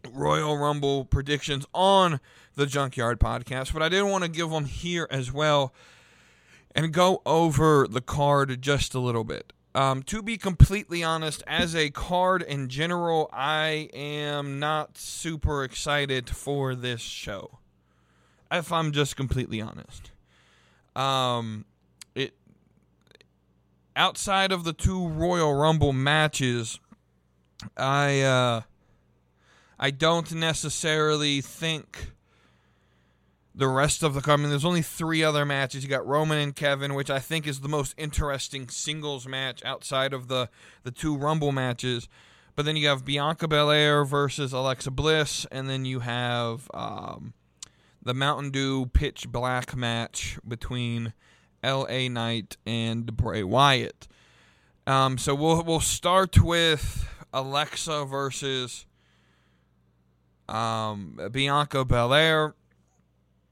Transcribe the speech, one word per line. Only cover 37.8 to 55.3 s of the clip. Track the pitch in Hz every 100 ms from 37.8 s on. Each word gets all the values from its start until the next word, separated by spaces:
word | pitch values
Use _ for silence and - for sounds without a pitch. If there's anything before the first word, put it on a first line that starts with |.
| 135 -
interesting | 151 147 151 139 - 139 127
singles | - - 151 147 139 131
match | 131 131 -
outside | 120 131 - 135 135
of | 135 123
the, | 127 120 _ - -
the | 123
two | 120 156 143
Rumble | 143 160 147
matches. | 135 127 117 127 120 - - - - _
But | -
then | 147 156
you | 147
have | 135
Bianca | 131 143 147 160 165
Belair | 151 147 151 151 147
versus | 139 143 139 139 135
Alexa | 131 131 127 139
Bliss, | 131 151 156 143 - -
and | 135 135
then | 135
you | 131 131
have, | 120 120 123 120 117 117 -
um, | - - - - - - - _ - - _ _ _
the | 120
Mountain | 127 139 143 143
Dew | 135 135 135 123
Pitch | - 147 - 120
Black | 120 127 127 120 127
match | 120 117 117 - - - -
between | 120 - 123 120 117 113 - _ _ _ _
L | 127 135 135
A | 127 127
Knight | 120 113 117 - - -
and | 117 113 113 117 113
Bray | 113 95
Wyatt. | 95 120 143 127 117 - - _ _ _ _ _ _ _ -
Um, | 135 135 127
so | 147